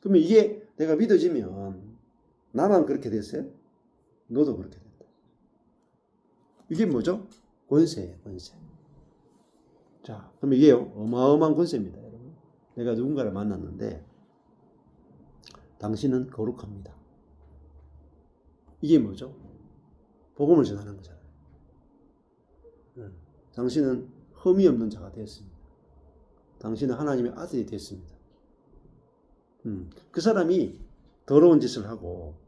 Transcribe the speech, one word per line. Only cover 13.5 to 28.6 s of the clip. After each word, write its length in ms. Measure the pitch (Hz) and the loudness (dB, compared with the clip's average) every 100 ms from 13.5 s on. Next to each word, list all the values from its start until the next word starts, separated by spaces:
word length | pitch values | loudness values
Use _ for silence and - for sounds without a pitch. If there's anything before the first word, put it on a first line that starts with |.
| 92 80 80 110 78 - _ _ _ _ _ _ _ _ _ _ - - - - - - _ | -6 -10 -10 -10 -10 -18 _ _ _ _ _ _ _ _ _ _ -20 -20 -20 -20 -20 -20 _
"당신은 520 | 104 110 139 127 127 | -8 -4 -2 -2 -4
거룩합니다." 720 | - 107 - 101 101 95 - _ _ _ _ - - - - - - - _ _ _ _ _ _ _ | -8 -8 -8 -14 -16 -18 -20 _ _ _ _ -20 -20 -20 -20 -20 -20 -20 _ _ _ _ _ _ _
이게 160 | 147 156 | 2 2
뭐죠? 360 | 107 95 131 147 - - - - _ _ _ _ _ | 2 -8 -16 -18 -20 -20 -20 -20 _ _ _ _ _
복음을 300 | _ 147 170 | _ 4 6
전하는 320 | 113 101 104 98 | 4 -2 -12 -18
거잖아요. 260 | 92 - - _ - - _ - _ _ _ _ _ _ _ _ - _ _ - | -20 -20 -20 _ -20 -20 _ -20 _ _ _ _ _ _ _ _ -20 _ _ -20
음. 180 | 104 90 - _ _ | -20 -20 -20 _ _
"당신은 540 | - 123 127 139 127 - - - | -4 -2 0 0 -2 -8 -20 -20
흠이 320 | - 185 190 185 | -4 2 4 4
없는 240 | 120 110 | 4 -2
자가 220 | 101 92 | -8 -16
되었습니다. 440 | 113 104 - 98 85 - _ _ - - _ _ _ _ _ | -16 -16 -18 -20 -20 -20 _ _ -20 -20 _ _ _ _ _
당신은 360 | 110 110 135 120 | -10 -6 -4 -4
하나님의 360 | 151 131 120 - | -4 -2 -4 -6
아들이 280 | 165 135 | -8 -8
되었습니다." 480 | 104 101 - 95 87 - _ _ _ _ | -8 -10 -14 -18 -20 -20 _ _ _ _